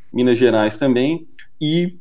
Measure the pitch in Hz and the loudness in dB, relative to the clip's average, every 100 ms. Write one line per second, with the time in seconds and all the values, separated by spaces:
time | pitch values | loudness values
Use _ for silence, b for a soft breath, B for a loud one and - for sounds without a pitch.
0 | - 120 123 117 127 110 107 107 139 120 | -8 0 2 4 4 4 0 0 0 2
1 | 139 165 - b b - 151 165 175 - | 0 -2 -8 b b -6 -2 0 -2 -6